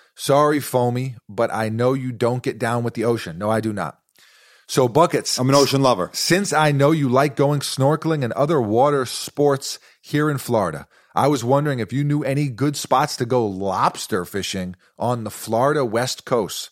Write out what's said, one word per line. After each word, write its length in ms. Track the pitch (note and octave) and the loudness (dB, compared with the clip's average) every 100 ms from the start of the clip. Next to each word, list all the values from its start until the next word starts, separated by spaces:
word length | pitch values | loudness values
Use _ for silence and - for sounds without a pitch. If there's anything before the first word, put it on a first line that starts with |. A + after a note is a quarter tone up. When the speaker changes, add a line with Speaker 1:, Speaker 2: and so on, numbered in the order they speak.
| _ - | _ -8
Speaker 1:
Sorry, 440 | - C#3 D3 D3+ | 2 4 4 2
Foamy, 560 | - C3 B2 B2 C3 G#2+ - | 0 0 0 -2 -6 -10 -10
but 240 | G2+ A#2 | -4 -2
I 160 | G#2+ A2 | -2 -2
know 240 | A2 B2 | 0 0
you 180 | C3+ B2+ | 0 -4
don't 320 | A#2 A#2+ B2+ | -2 -2 -2
get 160 | C3 A2 | -4 -4
down 240 | A#2 A#2+ | -2 -2
with 120 | A#2 A#2+ | -4 -2
the 100 | A2+ | -2
ocean. 320 | A#2 - E2 | -2 -4 -6
No, 120 | G#2 | -2
I 120 | A2 | -2
do 100 | A2 | -2
not. 260 | G2+ E2 - _ _ _ _ _ _ - | -4 -6 -10 _ _ _ _ _ _ -4
So, 200 | - B2+ | 2 4
Buckets. 500 | B2+ E3+ C3 - - | 4 4 2 -2 0
Speaker 2:
I'm 120 | B2+ | 4
an 60 | C#3 | 4
ocean 260 | C3+ C#3 | 4 4
lover. 280 | C3+ G#2 E2+ | 4 2 -2
Speaker 1:
Since 400 | - - F3 G3+ | -4 0 0 2
I 180 | D3+ D#3 | 2 2
know 200 | C#3+ C#3+ | 4 4
you 180 | D#3+ C#3 | 2 2
like 260 | B2+ D3 B2 | 2 2 2
going 240 | C#3+ D3 | 0 0
snorkeling 640 | - - C3+ D#3 D#3+ D#3 | -4 0 2 2 0 -2
and 80 | A#2+ | -2
other 280 | - D3 D#3+ | 0 0 2
water 440 | G#2+ A2 C#3+ C#3+ B2+ | 2 4 4 2 -2
sports 760 | - - - C#3+ C#3 - - _ _ | -8 -8 0 2 2 -4 -12 _ _
here 280 | - D3 D3+ | -4 -2 0
in 80 | C#3 | -2
Florida, 500 | - A#2 F#2 D2+ - _ _ | -2 0 0 -4 -12 _ _
I 140 | - A3 | 0 0
was 160 | C#3+ | 0
wondering 360 | A#2 C#3 D3+ C3 | 2 2 2 -2
if 120 | G#2+ | -4
you 140 | C3 D3 | -2 0
knew 180 | D3 | 0
any 240 | D3+ C#3 D3 | 0 -2 -2
good 300 | G#2+ C#3 C#3+ | -2 -2 -2
spots 400 | - C3 D3+ - | 0 0 0 -2
to 80 | A#2 | -2
go 200 | B2+ A2 | 0 0
lobster 800 | F#2+ G2 F#2 C#3+ - - G2+ | -2 -4 0 -2 -2 -4 -4
fishing 540 | F2 G2+ F#2 F#2+ F#2 F#2 _ - | -4 -6 -6 -6 -8 -10 _ -6
on 280 | A2 A#2+ G#2+ | -4 -2 -6
the 40 | |
Florida 540 | - - A2 C3+ D#3 | -10 -2 2 2 2
West 400 | B2 A2 B2+ - | 0 0 -2 -6
Coast. 460 | - A#2+ F2+ - - | -2 0 0 -6 -12